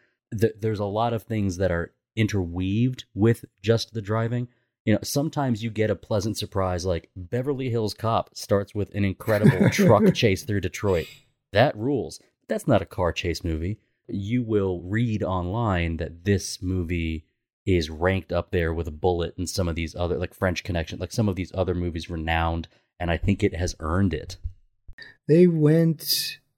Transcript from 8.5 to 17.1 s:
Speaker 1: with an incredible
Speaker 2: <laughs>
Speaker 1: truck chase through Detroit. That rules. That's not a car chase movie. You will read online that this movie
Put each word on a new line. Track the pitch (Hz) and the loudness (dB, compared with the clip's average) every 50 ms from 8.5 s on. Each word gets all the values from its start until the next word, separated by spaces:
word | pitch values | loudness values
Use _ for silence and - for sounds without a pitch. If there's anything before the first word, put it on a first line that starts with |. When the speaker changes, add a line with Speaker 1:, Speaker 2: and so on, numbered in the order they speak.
| 104 98 101 - - | 0 0 0 -2 -4
Speaker 1:
with | 104 98 - - | -4 -4 -4 -2
an | 104 101 | -2 0
incredible | 98 92 - - - 110 104 107 - - - 202 - | 0 -2 -2 0 0 2 6 6 6 6 6 4 2
Speaker 2:
<laughs> | |
Speaker 1:
truck | - - 202 175 110 101 220 196 - | 4 4 6 6 8 8 8 4 4
chase | - - 110 98 - - | 4 4 2 2 2 -2
through | - 104 101 | -2 -2 -2
Detroit. | 85 90 - - - 104 92 82 78 - - - _ _ _ _ _ _ - | -2 -4 -6 -4 -2 0 0 0 0 -4 -10 -20 _ _ _ _ _ _ 2
That | 101 120 151 - | 4 4 4 2
rules. | 104 107 135 147 120 87 71 - - - _ _ _ _ _ | -2 -4 -2 -2 -2 -4 -6 -10 -16 -20 _ _ _ _ _
That's | 220 214 - 160 | -6 -4 2 2
not | 127 98 85 | 2 2 2
a | |
car | - - - 90 85 | -2 -4 0 0 0
chase | 80 - - 90 82 - - | 0 0 -2 -4 -4 -2 -2
movie. | 87 80 78 82 90 107 - _ _ _ _ _ - | -4 -2 -2 -2 -4 -6 -8 _ _ _ _ _ -10
You | - 101 98 101 117 127 120 | -8 -8 -4 -2 -2 -2 0
will | 110 110 104 98 95 92 85 | 0 0 2 2 0 -2 -4
read | 87 90 101 110 123 120 107 101 - | -4 -4 0 0 0 0 0 -2 -2
online | 80 92 92 85 87 92 113 120 110 95 87 85 82 82 80 | 0 0 -2 -2 -2 -2 -2 0 0 2 0 0 0 -2 -4
that | 85 78 82 85 87 | -6 -8 -8 -6 0
this | 101 101 92 - - - - | 0 0 0 0 -4 -10 -6
movie | 95 90 92 92 87 80 90 85 82 80 | -4 -4 -2 -2 -2 -2 -2 -2 -2 -2